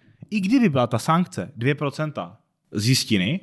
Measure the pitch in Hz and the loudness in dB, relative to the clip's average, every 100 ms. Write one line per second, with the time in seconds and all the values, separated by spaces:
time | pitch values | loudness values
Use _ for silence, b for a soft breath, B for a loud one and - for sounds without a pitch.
0 | B B - 208 185 269 214 135 120 113 | B B -6 -4 2 4 4 2 0 0
1 | - 165 180 - 90 - 127 143 147 - | 0 0 0 -4 -10 -4 -2 -2 -4 -4
2 | 156 120 87 101 _ _ _ - 107 131 | -6 -6 -10 -12 _ _ _ -2 2 2
3 | - 104 92 185 | 2 0 0 -2